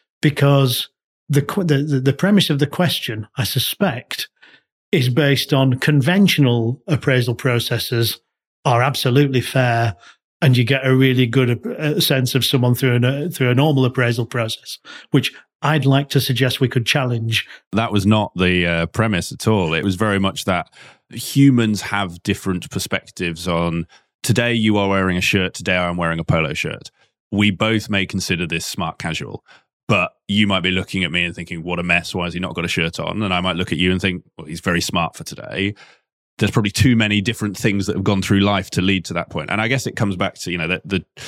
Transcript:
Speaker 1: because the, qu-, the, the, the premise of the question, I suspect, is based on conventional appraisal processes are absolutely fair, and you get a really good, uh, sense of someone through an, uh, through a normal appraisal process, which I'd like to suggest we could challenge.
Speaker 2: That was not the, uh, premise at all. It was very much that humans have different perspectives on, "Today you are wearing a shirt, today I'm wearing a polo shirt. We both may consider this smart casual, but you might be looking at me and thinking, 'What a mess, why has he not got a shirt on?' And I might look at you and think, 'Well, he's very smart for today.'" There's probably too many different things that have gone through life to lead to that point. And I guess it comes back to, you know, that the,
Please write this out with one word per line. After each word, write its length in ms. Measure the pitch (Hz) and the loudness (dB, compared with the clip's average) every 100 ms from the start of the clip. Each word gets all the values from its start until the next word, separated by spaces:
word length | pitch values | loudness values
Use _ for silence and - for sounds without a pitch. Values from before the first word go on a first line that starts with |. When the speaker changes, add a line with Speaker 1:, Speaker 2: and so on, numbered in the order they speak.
| _ _ | _ _
Speaker 1:
because 680 | 151 147 143 139 131 120 - _ _ _ - | 0 4 4 4 4 0 -8 _ _ _ -2
the, 140 | 143 | 0
qu-, 220 | 143 202 | 0 -2
the, 180 | 175 139 | 0 0
the, 180 | 151 135 | 0 0
the 120 | 135 | 0
premise 380 | 135 190 202 160 | 2 4 4 2
of 80 | 139 | 0
the 60 | 143 | 0
question, 600 | - 170 - - 110 104 - | 0 0 -2 -6 -8 -8 -4
I 80 | |
suspect, 840 | 104 131 - - 196 123 - - - _ - _ _ _ _ | -2 -2 -4 -2 -2 -2 -10 -12 -12 _ -20 _ _ _ _
is 200 | - 127 | 0 2
based 420 | 123 143 135 - | 2 2 2 2
on 260 | 139 135 127 | 2 2 2
conventional 1040 | - 147 127 190 190 - 131 120 113 135 - | 2 2 4 4 4 4 4 2 0 -4 -4
appraisal 480 | 143 - 127 120 117 | -2 2 2 0 -2
processes 840 | 131 120 - 117 - 117 113 - _ _ _ _ | 0 0 -2 -4 -2 -2 -2 -4 _ _ _ _
are 180 | 143 120 | 0 2
absolutely 600 | 135 - 131 123 143 127 | 2 0 2 4 4 0
fair, 540 | - 135 123 117 117 - - _ _ _ | 0 0 2 2 0 -4 -14 _ _ _
and 160 | 147 123 | 4 4
you 80 | |
get 220 | 123 135 131 | 4 2 4
a 100 | 131 | 4
really 300 | 131 127 123 | 4 4 2
good, 400 | 131 123 120 233 | 2 2 0 -4
uh, 340 | 240 151 151 | -4 -2 0
sense 340 | - 135 127 | 0 2 2
of 120 | 131 113 | 0 0
someone 280 | 131 123 | 2 2
through 200 | 120 131 | 2 2
an, 100 | 120 | 2
uh, 240 | 123 139 165 | 2 0 -4
through 200 | - 127 | -2 2
a 40 | |
normal 300 | 127 156 139 | 4 4 4
appraisal 400 | 127 131 120 117 | 2 2 0 0
process, 540 | 117 123 113 - - - - - - | -4 -4 -4 -8 -12 -16 -16 -20 -2
which 240 | 139 - - _ _ | 0 0 -6 _ _
I'd 240 | 143 156 | 0 2
like 240 | 131 135 143 | 2 2 2
to 100 | 139 | 0
suggest 360 | - 117 131 - | 0 0 -2 0
we 100 | - | 0
could 160 | 127 113 | 0 0
challenge. 600 | 147 127 120 113 107 - - _ | 0 0 -2 -2 -2 -4 -14 _
Speaker 2:
That 200 | 101 113 | -2 0
was 140 | 101 95 | 2 2
not 260 | 107 101 | 2 0
the, 300 | 87 90 90 | 0 2 2
uh, 220 | 85 85 82 | 2 0 0
premise 440 | - 110 90 - | 0 0 0 -4
at 160 | 73 110 | -4 0
all. 280 | 107 82 | 2 2
It 100 | 80 | 0
was 120 | 101 90 | 0 0
very 220 | 110 98 | 0 2
much 280 | 98 - - | 0 -2 -2
that 260 | 90 - - - _ _ | -2 -4 -16 -20 _ _
humans 720 | 117 - 139 139 123 110 101 | -12 -2 6 6 6 2 -2
have 400 | - 101 95 87 | -4 -4 -4 -6
different 480 | - 95 95 90 - | -4 -4 -4 -6 -6
perspectives 760 | 101 - 92 - - 87 82 90 | -8 -6 -8 -8 -8 -6 -4 -4
on, 400 | 85 85 82 82 _ _ _ | -2 0 -4 -6 _ _ _
"Today 320 | - 120 120 | -2 0 0
you 240 | 117 107 104 | 2 2 2
are 100 | 98 | 2
wearing 300 | 98 92 90 | 2 0 0
a 20 | |
shirt, 320 | - 101 92 | 0 0 0
today 240 | - 98 90 | -4 -2 0
I'm 220 | 87 87 | -2 -2
wearing 200 | 82 82 | -2 -2
a 60 | |
polo 300 | 80 82 78 | 0 0 -2
shirt. 360 | - 80 73 - _ _ _ _ | -4 -8 -10 -16 _ _ _ _
We 200 | 104 104 | 0 0
both 400 | 87 110 110 - | 2 0 0 0
may 160 | 98 92 | -2 -2
consider 400 | 95 - 87 85 | -4 -4 -4 -4
this 180 | 80 | -6
smart 340 | - - 82 - | -6 -6 -6 -6
casual, 460 | 82 78 57 - _ - _ _ - | -8 -8 -8 -14 _ -20 _ _ -2
but 280 | 98 87 - - | -2 -2 -6 -2
you 180 | 101 101 | 0 2
might 160 | 92 | 2
be 80 | 90 | 0
looking 340 | 92 87 95 | -2 -2 -4
at 80 | 87 | -2
me 120 | 87 | -2
and 100 | 87 | -4
thinking, 280 | 82 85 85 | -6 -10 -10
'What 160 | 85 87 | -6 -4
a 40 | |
mess, 320 | 87 87 - | -2 -2 -2
why 100 | 90 | -6
has 80 | 87 | -6
he 80 | 87 | -6
not 140 | 92 | -6
got 100 | - | -4
a 40 | 85 | -4
shirt 300 | - 82 - | -2 -4 -4
on?' 240 | 82 92 | -6 -4
And 120 | 104 | -2
I 80 | 90 | -2
might 140 | 92 85 | -2 -2
look 160 | - | -4
at 40 | 76 | 0
you 160 | 90 | 0
and 80 | 92 | 0
think, 240 | 98 90 - - | -2 -4 -10 -18
'Well, 80 | 73 | -14
he's 140 | 82 | -6
very 200 | 95 85 | -2 -2
smart 340 | - 87 82 | -2 -2 -4
for 100 | - | -8
today.'" 500 | 78 - - - 98 104 - _ _ _ _ - | -16 -14 -10 -4 -4 -6 -16 _ _ _ _ -2
There's 140 | 104 | 0
probably 180 | 120 101 | 2 0
too 260 | - 135 113 | 2 4 4
many 240 | 107 104 | 4 2
different 340 | 98 110 107 92 | 0 -4 -6 -2
things 280 | 113 101 92 | 0 0 -2
that 100 | 98 | -2
have 80 | |
gone 180 | 98 98 | 0 0
through 180 | - 98 | 2 2
life 300 | 101 98 90 | 4 0 -2
to 100 | - | -2
lead 240 | 92 95 | 0 0
to 80 | - | -2
that 160 | 85 82 | -8 -6
point. 220 | 82 73 | -8 -4
And 100 | 101 | -4
I 80 | 113 | -2
guess 180 | 131 143 | -2 -4
it 80 | |
comes 220 | - 104 90 | -4 -4 -2
back 200 | 98 - | -6 -6
to, 140 | - | -8
you 60 | 87 | -6
know, 120 | 80 | -4
that 200 | 90 - | -6 -4
the, 160 | 95 - - | -6 -6 -16